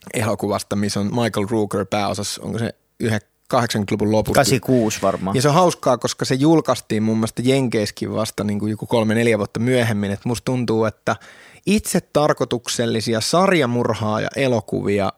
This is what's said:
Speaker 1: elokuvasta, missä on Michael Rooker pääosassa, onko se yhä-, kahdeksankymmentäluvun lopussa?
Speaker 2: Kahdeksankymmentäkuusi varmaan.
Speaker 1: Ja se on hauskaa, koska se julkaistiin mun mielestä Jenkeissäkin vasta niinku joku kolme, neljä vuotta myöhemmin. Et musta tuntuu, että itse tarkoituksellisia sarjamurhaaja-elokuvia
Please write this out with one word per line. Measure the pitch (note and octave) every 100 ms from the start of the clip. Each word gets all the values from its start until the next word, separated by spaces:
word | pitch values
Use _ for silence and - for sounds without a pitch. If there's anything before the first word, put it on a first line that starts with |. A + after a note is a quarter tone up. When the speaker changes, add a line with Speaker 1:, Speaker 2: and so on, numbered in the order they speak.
| -
Speaker 1:
elokuvasta, | - A2 G2+ G2+ G2 - G2+
missä | G2+ G#2
on | G2+
Michael | A#2+ A#2 G#2 G2
Rooker | A2+ G2+ G2+ F#2+
pääosassa, | G#2+ G2 G2 G2+ -
onko | G2+ G2+
se | A#2 - _ -
yhä-, | A#2 G#2+ - _ -
kahdeksankymmentäluvun | B2+ A#2 A2 G2+ G#2 G#2+
lopussa? | G#2+ G2+
Speaker 2:
Kahdeksankymmentäkuusi | - B2 C3 - B2+ A2 -
varmaan. | G2 F2+ F2+ B2
Speaker 1:
Ja |
se | D3
on |
hauskaa, | D#3 F3+ - D3 A#2
koska | B2 -
se | A#2+
julkaistiin | C3 D3 D#3+ - B2 - G#2+
mun | A2 A2
mielestä | A2+ -
Jenkeissäkin | B2 C3+ B2+ A2 G#2 - G#2
vasta | G#2 A2 -
niinku | G#2 G#2 G#2+
joku | G#2+ -
kolme, | A#2 A2
neljä | A2 A#2 G#2+
vuotta | G2+ A2
myöhemmin. | A#2+ B2+ A#2 G#2 G2+
Et | G2
musta | B2+ A#2
tuntuu, | - B2+ A#2 A2
että | A2 - - A2 - - - - F3
itse | G#3 - F3+
tarkoituksellisia | - D3+ D3+ D3 C3 B2 - - A#2 A2+ A#2 A2
sarjamurhaaja-elokuvia | - E3 F#3+ F3 B2 A#2+ A#2+ G#2 G#2+ G#2+ G2+ - C3+ A#2 - G2+ G2 G2+ F#2+